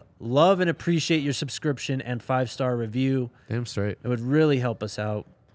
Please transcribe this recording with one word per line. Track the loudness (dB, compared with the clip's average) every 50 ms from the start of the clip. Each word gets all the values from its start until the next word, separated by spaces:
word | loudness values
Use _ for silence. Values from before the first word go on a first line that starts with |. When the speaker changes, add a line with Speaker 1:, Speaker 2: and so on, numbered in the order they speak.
| -14 _ _ _
Speaker 1:
love | -6 0 4 6 6 6 6 4
and | 4 0
appreciate | 0 0 0 0 0 2 2 2 0 0 0
your | 0 -2
subscription | -2 -4 -6 -6 -4 -4 -4 -4 -4 -4 -4 -4 -4
and | -4 -4 -6 -6
five-star | -2 -2 0 0 0 -2 -2 -4 -2 -2 0
review. | -2 -4 -4 -2 0 0 2 0 0 -2 -4 -8 _ _ -6
Speaker 2:
Damn | -4 -4 -4
straight. | -4 -4 -2 -2 -2 -4 -4 -4
Speaker 1:
It | -4
would | -2 -2
really | 0 2 2 4 4 4 4 2
help | 0 -2 -2 -4
us | -6 -6 -6 -4
out. | -4 -2 -4 -4 -6 -10 -16 _ _ _ _